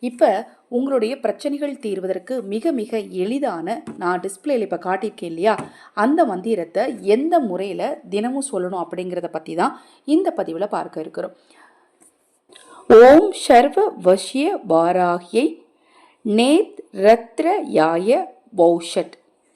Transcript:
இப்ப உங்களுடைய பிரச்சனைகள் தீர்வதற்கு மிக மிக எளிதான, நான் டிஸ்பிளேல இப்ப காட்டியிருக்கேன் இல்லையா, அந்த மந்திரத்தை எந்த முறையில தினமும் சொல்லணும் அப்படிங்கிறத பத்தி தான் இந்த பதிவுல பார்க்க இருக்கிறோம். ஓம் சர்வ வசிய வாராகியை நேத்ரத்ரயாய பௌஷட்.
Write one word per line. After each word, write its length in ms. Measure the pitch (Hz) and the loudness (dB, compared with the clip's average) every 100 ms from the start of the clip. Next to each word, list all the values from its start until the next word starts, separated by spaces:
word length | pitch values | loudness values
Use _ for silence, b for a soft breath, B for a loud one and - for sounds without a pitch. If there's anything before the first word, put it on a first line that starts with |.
| 247 | -12
இப்ப 180 | 247 302 196 226 B _ 240 | 0 0 0 -6 B _ -4
உங்களுடைய 360 | 269 269 214 269 | -2 -2 -2 -4
பிரச்சனைகள் 580 | 214 202 294 285 294 254 | -6 -6 -6 -6 -8 -8
தீர்வதற்கு 500 | 220 190 185 185 - 254 196 | -8 -8 -6 -8 -6 -8 -6
மிக 200 | 214 330 269 | -4 -4 -4
மிக 180 | 208 226 196 185 | -6 -8 -8 -6
எளிதான, 440 | 185 269 277 175 165 226 - - | -4 -4 -4 -6 -8 -8 -10 -8
நான் 180 | 180 180 | -4 -4
டிஸ்பிளேல 420 | 190 - 302 262 196 | -6 -10 -4 -4 -2
இப்ப 120 | 165 | -6
காட்டியிருக்கேன் 460 | 180 190 214 - 175 | -4 -4 -6 -10 -12
இல்லையா, 220 | 165 208 202 B B B - | -2 0 0 B B B -2
அந்த 180 | 226 320 285 | 0 2 0
மந்திரத்தை 500 | 185 202 214 165 185 262 240 185 | 0 -4 -4 -4 -4 -4 -4 0
எந்த 200 | 226 311 349 240 | 0 2 0 0
முறையில 340 | 180 196 170 214 294 180 | -4 -6 -6 -6 -8 -6
தினமும் 380 | 196 233 269 269 | -4 -4 -6 -6
சொல்லணும் 320 | 196 180 190 | -6 -6 -6
அப்படிங்கிறத 460 | 165 175 185 175 170 160 | -8 -8 -8 -8 -8 -10
பத்தி 180 | - 165 | -8 -4
தான் 140 | 208 B B B - | -4 B B B -2
இந்த 160 | 311 370 - | 0 0 -4
பதிவுல 280 | 180 165 202 180 | -8 -6 -6 -6
பார்க்க 280 | 160 - | -8 -10
இருக்கிறோம். 300 | 156 - 180 - b b b b b _ _ _ _ _ _ B B B - | -12 -10 -12 -14 b b b b b _ _ _ _ _ _ B B B 6
ஓம் 380 | 226 247 302 403 - | 10 10 10 6 -4
சர்வ 360 | - 254 277 339 415 - 180 | 4 4 4 0 -2 0 2
வசிய 400 | 196 - 262 311 392 196 | 2 0 -4 -2 -4 0
வாராகியை 760 | 165 165 180 180 175 175 220 285 - _ b b b b b | 0 2 0 0 -2 -2 -2 -2 -4 _ b b b b b
நேத்ரத்ரயாய 1800 | 220 208 247 320 - - - 196 196 233 233 - 320 392 - 202 156 170 190 294 359 - _ 190 | -2 0 4 2 0 -8 -18 2 4 4 2 -4 -2 -2 -2 0 2 0 0 0 -2 -14 _ 2
பௌஷட். 540 | 170 170 170 196 165 - _ _ _ | 4 4 -2 -6 -8 -14 _ _ _